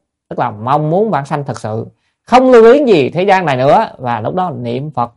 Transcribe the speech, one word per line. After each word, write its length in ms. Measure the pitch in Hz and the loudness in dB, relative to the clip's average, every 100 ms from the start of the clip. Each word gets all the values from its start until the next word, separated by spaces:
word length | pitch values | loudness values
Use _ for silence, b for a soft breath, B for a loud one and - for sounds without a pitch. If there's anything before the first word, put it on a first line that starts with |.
| _ _ - | _ _ -14
tức 100 | 165 | -8
là 120 | 123 | -6
mong 400 | 107 120 151 151 | -6 -2 -2 0
muốn 200 | 180 220 | -2 -2
vãng 160 | 147 139 | -4 -4
sanh 180 | 151 | -8
thực 160 | 139 110 | -8 -10
sự, 260 | 110 110 117 _ _ _ | -8 -8 -10 _ _ _
không 280 | - 254 262 | 0 2 6
lưu 120 | 240 | 6
luyến 220 | 226 285 | 6 6
gì 260 | 262 170 123 | 4 2 0
thế 120 | 156 | -2
gian 220 | 202 190 | 0 0
này 120 | 160 127 | 0 0
nữa. 320 | 135 190 220 - | 2 2 0 -6
Và 220 | 123 113 | -6 -4
lúc 140 | 123 | -4
đó 160 | 180 180 | -4 -6
niệm 400 | 120 120 123 151 | -6 -8 -8 -8
Phật 220 | 127 117 | -6 -8